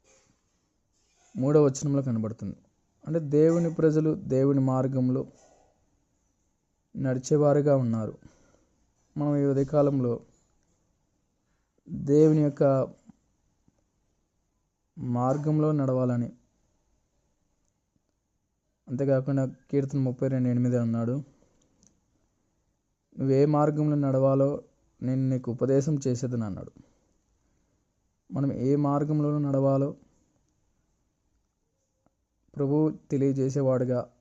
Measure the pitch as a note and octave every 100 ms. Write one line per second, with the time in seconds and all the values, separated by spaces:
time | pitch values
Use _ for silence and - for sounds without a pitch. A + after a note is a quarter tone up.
0 | _ _ _ _ _ _ _ _ _ _
1 | _ _ _ - C3 D3+ D3 C#3 D3 C#3
2 | C3+ A2+ A2 A2 G2+ - _ _ _ _
3 | - E3 D3 D3 D#3+ E3+ E3+ E3 D#3+ D#3
4 | D#3 D3+ - C3 C#3 C#3 C3 C3 C3+ C3+
5 | B2+ B2+ C3+ _ _ _ _ _ _ _
6 | _ _ _ _ _ _ _ _ _ -
7 | C3 B2+ - D3+ D3 C#3+ D3 C#3 A#2+ A2+
8 | G#2+ - - _ _ _ _ _ _ _
9 | _ - D3 C#3+ C#3 C3+ C#3 D3+ C#3+ C#3
10 | B2 A2+ - _ _ _ _ _ _ _
11 | _ _ _ _ _ _ _ _ - C#3+
12 | C#3 D3 D#3 D#3 D3 C#3 C#3 C3+ - -
13 | - _ _ _ _ _ _ _ _ _
14 | _ _ _ _ _ _ _ _ _ -
15 | B2 A#2+ B2+ D3 D3+ D3+ D3+ D3+ C3+ B2+
16 | B2+ A#2+ A#2 - _ _ _ _ _ _
17 | _ _ _ _ _ _ _ _ _ _
18 | _ _ _ _ _ _ _ _ - B2+
19 | C#3 C3 C3+ C#3 C3 - _ C#3+ C3+ C#3+
20 | C3 B2+ C3+ C3 B2+ B2 B2 B2 A#2 A#2
21 | A#2 C3+ C#3 _ _ _ _ _ _ _
22 | _ _ _ _ _ _ _ _ _ _
23 | _ - C3+ C3+ D3 D3 D3+ D3+ D3+ D3
24 | C#3 C3 C3+ C3+ C#3 C#3+ - _ _ _
25 | A#2+ C3+ C3 B2+ B2 A#2 B2+ C3+ C#3 D3
26 | C3+ B2 B2+ A#2+ A2 F#2 - - _ _
27 | _ _ _ _ _ _ _ _ _ _
28 | _ _ _ - C#3 - B2+ C#3+ C#3+ C#3+
29 | D3+ D3+ D3 D3 C#3+ C#3 C3+ C3+ C#3 -
30 | _ _ _ _ _ _ _ _ _ _
31 | _ _ _ _ _ _ _ _ _ _
32 | _ _ _ _ _ - C#3 D3 D#3 -
33 | _ C#3 C3+ C3+ C3 C#3 C3 B2+ B2+ B2
34 | - _